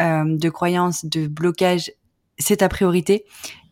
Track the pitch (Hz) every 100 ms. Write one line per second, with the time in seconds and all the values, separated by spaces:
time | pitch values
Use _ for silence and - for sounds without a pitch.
0 | 165 160 156 156 165 156 175 180 180 165
1 | 160 160 156 151 175 170 185 180 - -
2 | _ _ _ - - 202 185 - 185 180
3 | 165 202 - - - - _